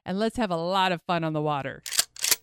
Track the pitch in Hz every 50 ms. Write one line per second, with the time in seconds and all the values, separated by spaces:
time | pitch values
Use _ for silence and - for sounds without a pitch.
0 | - - 180 196 214 226 - - 233 196 180 165 165 175 190 196 185 190 180 160
1 | - - 180 170 165 160 156 151 151 151 151 139 135 135 120 - - - - -
2 | - - - - - - - -